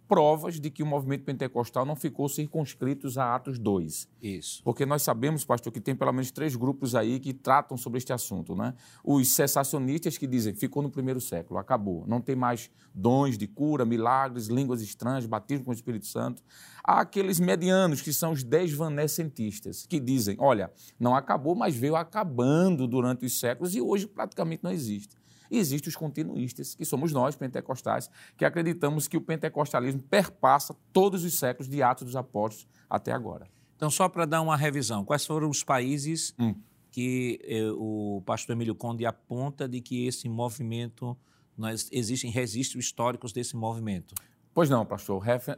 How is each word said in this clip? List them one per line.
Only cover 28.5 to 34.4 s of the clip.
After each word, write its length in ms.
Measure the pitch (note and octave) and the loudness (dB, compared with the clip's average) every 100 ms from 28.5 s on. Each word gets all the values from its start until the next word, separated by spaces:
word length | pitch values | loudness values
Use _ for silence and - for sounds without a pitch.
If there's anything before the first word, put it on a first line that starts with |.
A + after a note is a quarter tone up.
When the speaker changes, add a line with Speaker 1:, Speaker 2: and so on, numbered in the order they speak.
| C#3 E3 E3+ C#3+ D3+ - | 2 0 2 0 0 -2
Speaker 1:
que 80 | D#3+ | -2
o 40 | |
pentecostalismo 800 | - D#3 D#3 D3 D3 C3+ B2+ C3+ | -2 -4 -2 -2 0 0 0 -2
perpassa 720 | - G3+ F3+ - C3 C#3 - - _ | 2 2 2 4 6 6 4 -8 _
todos 320 | F#3+ G3 F#3+ | 6 6 4
os 140 | E3+ - | -2 0
séculos 300 | C3 B2 C3 | 0 -2 -4
de 140 | C#3 | 2
Atos 220 | B2 C3 | 4 4
dos 120 | B2 C3 | -2 -6
Apóstolos 520 | B2+ G#2 A2 A2 - _ _ | -4 -2 -2 -4 -18 _ _
até 240 | G#2 A#2+ | -2 0
agora. 360 | B2 G#2 D#2+ - _ _ | -4 -4 -10 -16 _ _
Speaker 2:
Então, 160 | _ D3+ | _ -2
só 180 | - F#3 | 2 2
pra 160 | F3 | 2
dar 160 | D#3+ D#3+ | 0 2